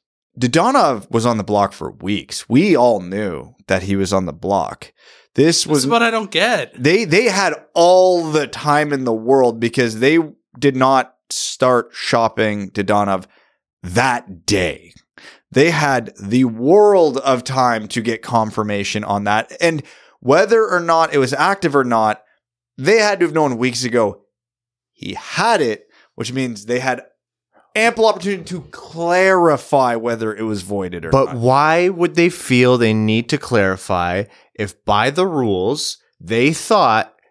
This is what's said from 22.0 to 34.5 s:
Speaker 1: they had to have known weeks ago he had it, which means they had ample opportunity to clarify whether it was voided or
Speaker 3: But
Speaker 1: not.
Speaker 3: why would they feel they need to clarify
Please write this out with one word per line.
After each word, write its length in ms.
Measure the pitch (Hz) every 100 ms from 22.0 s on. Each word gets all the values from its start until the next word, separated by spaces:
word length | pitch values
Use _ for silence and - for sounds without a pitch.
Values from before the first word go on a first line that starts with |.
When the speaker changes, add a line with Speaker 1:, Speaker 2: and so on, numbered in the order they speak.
| 107 107 _ _ _ _ _ -
Speaker 1:
they 200 | 139 226
had 220 | 208 196
to 60 | 170
have 80 |
known 240 | 156 147 117
weeks 260 | 127 120
ago 380 | 127 120 104 - _ _ _ _ _ _ _
he 220 | _ -
had 460 | - - - 220 208
it, 260 | 127 104 _ _ _
which 180 | - 117
means 340 | 131 127 107 107
they 140 | 123
had 220 | 131 123 - _ _ _ _ _ _ 214
ample 280 | 233 226 220
opportunity 360 | 185 185 190
to 200 | 165 175 -
clarify 1200 | - - 165 170 180 190 185 170 143 - 143 127 117
whether 380 | 117 113 110
it 80 | 104
was 200 | 110 104
voided 420 | 92 101 92 87
or 60 | 80
Speaker 3:
But 160 | 135 -
Speaker 1:
not. 100 | 123
Speaker 3:
why 520 | 120 135 156 165 180
would 280 | 170 175 160
they 120 | 175
feel 480 | 175 - 123 123 123
they 160 | 113
need 360 | 110 107 110 117
to 80 | 143
clarify 840 | - 117 95 95 - 90 87 90 104 _ _